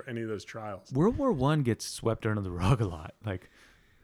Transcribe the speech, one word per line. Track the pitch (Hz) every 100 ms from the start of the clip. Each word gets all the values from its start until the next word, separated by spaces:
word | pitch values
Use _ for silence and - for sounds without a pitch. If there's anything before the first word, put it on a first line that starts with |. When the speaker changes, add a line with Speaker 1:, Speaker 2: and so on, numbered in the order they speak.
| -
Speaker 1:
any | 117
of | 113
those | 101
trials. | - 117 107 101 -
Speaker 2:
World | 131 202 254
War | 269
One | 151 135 156
gets | 120 107 -
swept | - 113 110 113
under | 107
the | 95
rug | 87 95 -
a | 101
lot. | 80 78 -
Like, | 107 95 - - - _ _ _